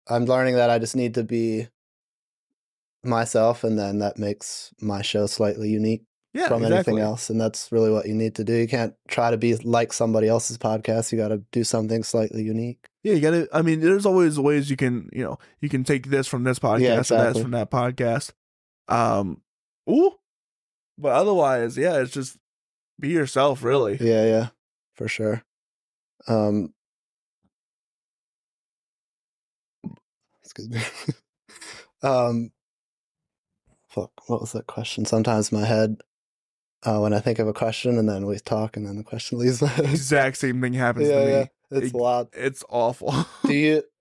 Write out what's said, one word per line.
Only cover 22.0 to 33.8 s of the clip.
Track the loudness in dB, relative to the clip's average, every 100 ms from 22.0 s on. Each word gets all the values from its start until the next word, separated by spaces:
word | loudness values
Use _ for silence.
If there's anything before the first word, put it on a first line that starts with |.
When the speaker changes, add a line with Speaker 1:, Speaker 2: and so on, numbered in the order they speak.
Speaker 2:
it's | -2
just | -6 -10 -14 _ _ _ _ _ -8
be | -2
yourself, | 0 0 2 2 2
really. | 0 2 2 0
Speaker 1:
Yeah, | 2 4
yeah, | 4 4 0 -8 _ _ _
for | -10 -8
sure. | -4 -4 -4 -8 _ _ _ _ _ _ _ -2
Um, | 0 2 0 -4 _ _ _ _ _ _ _ _ _ _ _ _ _ _ _ _ _ _ _ _ _ _ _ _ _ _ _ _ _ _ _ -18 -18 _ _ _ _
excuse | -20 -18 -10
me. | -8 -8
<laughs> | -10 -10 -12 _ _ _ -20 -20 -20 -20 _
Um, | 0 2 0 -2 -6 _ _ _ _ _ _ _ _ _ _ _ _ _